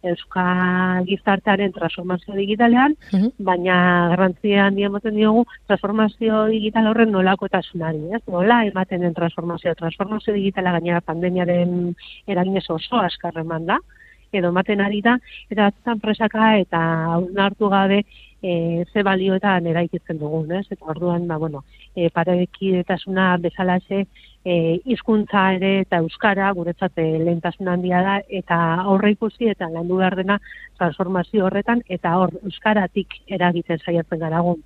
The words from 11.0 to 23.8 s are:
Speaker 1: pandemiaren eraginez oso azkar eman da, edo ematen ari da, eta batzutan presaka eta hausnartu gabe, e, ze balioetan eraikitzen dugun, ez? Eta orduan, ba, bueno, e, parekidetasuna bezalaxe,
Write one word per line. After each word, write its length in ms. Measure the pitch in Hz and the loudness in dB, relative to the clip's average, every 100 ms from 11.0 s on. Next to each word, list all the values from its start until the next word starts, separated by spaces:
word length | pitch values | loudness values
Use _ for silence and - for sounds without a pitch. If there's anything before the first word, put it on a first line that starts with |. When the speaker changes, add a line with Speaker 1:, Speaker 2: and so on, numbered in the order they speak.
Speaker 1:
pandemiaren 960 | 175 165 180 180 175 175 175 175 175 175 - - - | -2 -4 -2 0 0 0 0 -2 -4 -6 -14 -20 -6
eraginez 420 | 190 185 190 - | -2 0 -2 -4
oso 280 | 160 - 247 | -8 -2 0
azkar 400 | 180 - 226 160 | 0 -2 -10 -8
eman 280 | 160 165 165 | -6 -6 -2
da, 140 | 240 - _ - _ _ | -4 -4 _ -20 _ _
edo 180 | 202 175 | -2 0
ematen 320 | 175 185 202 | 0 0 0
ari 200 | 202 208 | 0 0
da, 160 | 220 247 - - - | 0 0 -4 -20 -10
eta 140 | 208 | 0
batzutan 360 | 202 - - 226 | 0 0 -6 -4
presaka 580 | 214 208 220 214 220 214 | -2 -2 -2 2 4 4
eta 180 | 180 170 165 165 165 | 2 0 0 0 0
hausnartu 560 | 170 180 196 196 196 208 | -2 -2 0 -2 0 0
gabe, 360 | 196 190 196 208 - - _ | 2 2 0 -2 -12 -20 _
e, 440 | 185 175 165 170 175 | -4 -2 -2 -2 -2
ze 80 | 220 | -2
balioetan 640 | 202 190 190 190 208 185 170 | 0 0 0 0 2 0 0
eraikitzen 540 | 165 170 180 _ 160 | -2 -2 -4 _ -6
dugun, 320 | 147 160 156 | -4 -4 -4
ez? 140 | 180 196 | -6 -6
Eta 160 | 196 160 | -12 -8
orduan, 420 | 156 175 175 175 | -4 -2 -2 -2
ba, 100 | 156 | -4
bueno, 260 | 160 143 - - - - | -4 -8 -14 -20 -16 -2
e, 140 | 170 | -2
parekidetasuna 1300 | - 170 180 180 - 190 185 175 180 - 190 190 180 | 0 0 0 0 -2 -2 0 0 -4 -2 0 2 2
bezalaxe, 720 | 170 - 185 180 | -2 -2 0 0